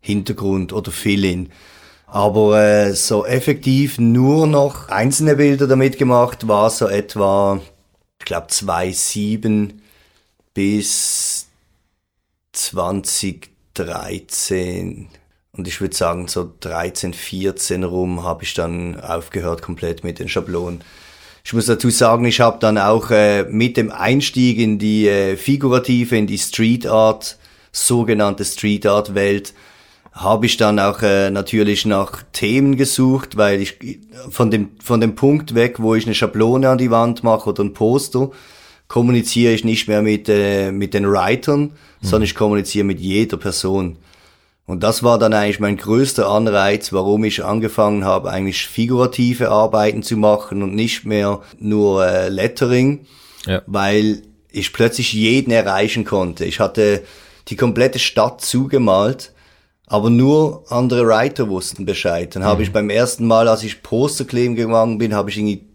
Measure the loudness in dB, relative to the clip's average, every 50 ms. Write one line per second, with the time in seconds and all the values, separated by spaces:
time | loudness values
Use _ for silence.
0 | _ -2 -4 -4 -2 -4 -8 -4 -2 -2 -2 -2 -4 -4 -6 -8 -8 -8 -10 -4
1 | -2 0 0 2 2 0 -2 -2 -6 -10 -14 -20 -20 -20 -20 -20 -20 -20 -20 _
2 | _ _ -2 0 2 2 4 4 4 4 4 4 4 4 4 4 2 2 0 -2
3 | -2 -2 -2 -2 -2 -2 -4 -2 0 -2 -4 -2 0 0 2 2 0 -2 -2 0
4 | 2 2 4 4 4 4 4 2 2 2 2 2 2 0 -2 -8 -10 -6 -4 -2
5 | 0 0 0 0 2 2 2 4 4 2 4 2 2 2 4 4 2 0 2 0
6 | 0 2 4 4 2 2 -2 -8 -2 0 2 2 2 2 2 0 -2 0 0 -2
7 | -4 -4 -2 0 2 2 4 2 2 2 0 -2 -6 -12 _ _ _ _ _ _
8 | _ _ _ _ -10 -6 -6 -6 -6 -4 -6 -6 -2 -2 -2 -2 -2 -2 -4 -4
9 | -6 -6 -4 -4 -4 -2 -4 -2 0 0 0 0 0 -2 -8 -16 _ _ _ _
10 | _ _ _ _ _ _ _ _ _ _ _ -2 0 0 0 0 -2 -2 -4 -4
11 | -4 -4 -4 -4 -4 -6 -6 -8 -10 _ _ _ _ _ _ _ _ _ _ _
12 | _ _ _ _ _ _ _ _ _ _ _ -8 -8 -6 -4 -4 -4 -2 -4 -4
13 | -4 -4 -6 -4 -4 -6 -8 -10 -16 _ _ _ _ _ _ -10 -8 -8 -8 -10
14 | -10 -10 -12 -12 -12 _ -8 -8 -4 -4 -4 -4 -4 -4 -6 -6 -8 -8 -10 -12
15 | -18 -20 _ -20 _ _ _ _ _ _ _ -12 -10 -10 -8 -6 -6 -6 -4 -2
16 | -2 -2 -2 -4 -8 -8 -6 -8 -8 -8 -12 _ -12 -8 -6 -6 -6 -6 -6 -8
17 | -8 -8 -8 -10 -12 -12 -8 -4 -4 -4 -4 -4 -6 -4 -4 -4 -4 -4 -2 -2
18 | -2 -2 -4 -6 -4 -6 -6 -6 -8 -8 -6 -4 -6 -4 -4 -6 -8 -8 -10 -12
19 | -10 -8 -8 -8 -8 -8 -8 -6 -6 -4 -6 -6 -8 -12 -10 -8 -6 -8 -8 -8
20 | -8 -10 -10 -10 -10 -6 -6 -6 -6 -4 -6 -6 -6 -6 -10 -12 -14 -20 -20 -20
21 | -20 -20 -20 -20 -20 -20 -20 _ _ -6 -4 -2 0 0 0 2 2 0 2 4
22 | 4 4 4 4 2 0 2 4 4 2 2 2 0 2 2 2 4 4 2 2
23 | 2 2 4 4 4 4 4 2 -2 -2 0 0 0 0 0 0 -2 -2 -4 -4
24 | 0 0 2 2 0 -2 0 2 2 2 2 2 0 0 0 0 0 0 2 4
25 | 4 4 4 2 2 0 -2 -2 0 -2 0 0 2 2 2 2 2 2 0 0
26 | 2 2 0 0 0 0 -2 -4 -6 -6 -2 0 2 2 2 0 0 0 2 4
27 | 4 4 2 0 -6 -14 -16 _ _ -20 _ _ _ _ _ -4 -2 0 2 2
28 | 2 2 2 2 2 0 0 -2 -6 -8 -8 -4 -2 -2 -2 0 2 2 2 2
29 | 0 -2 -2 -2 0 0 0 -2 -4 -10 -20 -20 -20 -20 _ _ _ _ _ _
30 | _ -20 _ -6 0 0 0 2 2 0 2 2 2 2 2 2 2 0 0 0
31 | 0 2 2 2 2 0 -2 -4 -6 -2 0 2 2 2 2 0 0 0 0 0
32 | -2 -4 -8 -16 -18 _ -8 -4 -2 0 2 2 4 2 2 2 0 -2 2 2
33 | 2 2 2 0 -2 -6 -2 0 2 2 2 0 -2 -6 -8 _ -14 -16 -16 -16
34 | -18 _ -20 -20 -18 -16 0 0 2 2 2 0 -2 -4 -8 _ -4 -2 0 2
35 | 2 0 0 2 2 2 2 2 0 -2 0 2 2 2 0 -2 0 2 2 2
36 | 0 0 -2 -2 -2 -2 0 0 2 2 2 2 4 2 2 2 2 2 2 2
37 | 2 2 0 -2 0 0 0 2 0 -4 -2 -2 -2 -4 -2 0 0 2 2 2
38 | -2 -2 -2 -2 -2 -2 -6 -16 -20 -20 -20 -20 -20 -20 -20 _ _ _ -2 2
39 | 2 4 4 2 2 0 0 2 4 4 2 2 0 -2 -2 -2 -2 0 0 2
40 | 2 2 0 0 2 2 2 2 2 2 0 0 0 -2 -2 -4 -4 -2 -2 0
41 | 2 2 2 2 2 2 0 0 0 0 0 0 0 -2 -6 -14 _ _ _ _
42 | -4 0 2 2 2 0 0 0 0 2 2 0 -2 -2 -2 -2 0 0 -2 -2
43 | -4 -2 0 0 0 0 -2 -6 -6 -6 -6 -4 -2 -2 -2 -2 -2 -4 -8 -12
44 | _ _ _ _ _ _ _ _ _ _ _ _ _ -8 -6 -2 0 0 0 2
45 | 2 2 4 4 4 2 2 2 2 0 0 0 -2 -2 -2 -4 -2 0 2 2
46 | 2 0 0 0 0 2 2 2 2 2 2 2 2 2 0 0 -4 -4 -4 -2
47 | 0 2 2 2 2 -2 -2 -4 -4 -4 -2 -2 -2 -4 0 2 2 2 2 0
48 | 0 0 0 0 -2 -4 -6 -4 -4 -4 -4 -6 -8 -8 -4 -4 -2 0 2 2
49 | 0 0 0 0 0 0 0 0 0 2 2 2 2 2 2 2 2 2 0 -2
50 | -6 -4 -2 2 4 4 4 2 0 -6 -6 -4 -4 -4 -2 -2 -2 -2 -4 -6
51 | -6 -2 -2 0 0 0 -2 -4 -8 -18 -20 -8 -4 -2 2 2 4 4 4 4
52 | 2 2 2 2 0 0 -2 -2 -2 -2 0 0 0 2 2 4 2 2 0 -2
53 | -8 _ _ -20 -20 -20 -20 -16 -6 -4 -4 -4 -4 -4 -4 -2 0 2 2 2
54 | 2 2 0 -2 -6 -20 _ _ _ _ _ -8 -8 -6 0 2 2 2 2 0
55 | -4 -2 0 2 2 4 4 2 2 2 2 2 2 2 0 0 0 0 0 -4
56 | -4 -2 0 -2 -2 -2 -4 -6 -6 -6 -2 -2 -2 -2 2 2 2 2 2 0
57 | -4 -10 -20 -20 -20 -20 -20 _ _ -14 -4 0 0 0 2 2 2 2 2 0
58 | -4 -2 2 2 2 2 0 -6 -8 -2 -2 -2 0 2 0 2 2 4 4 4
59 | 2 0 -2 -4 -12 -20 _ _ _ _ _ _ _ _ _ _ _ _ -2 0
60 | 2 4 4 4 6 6 4 4 2 0 -2 -8 -12 -6 -2 -2 0 0 2 2
61 | 4 4 4 4 2 0 -2 -2 -4 -2 -2 -6 -6 -8 -10 -8 -6 -6 -4 -2
62 | -2 -2 -2 -2 -4 -6 -6 -4 0 0 2 2 0 0 0 -2 0 2 2 2
63 | 0 0 -2 -2 0 4 4 4 6 4 2 2 0 -10 -12 -12 _ -4 -2 0
64 | 0 0 -2 -6 -8 -4 -2 0 0 0 0 -2 -2 0 2 2 2 2 0 -2
65 | -2 -2 0 -2 -2 -4 -4 -4 -2 -2 -2 -4 -8 _ _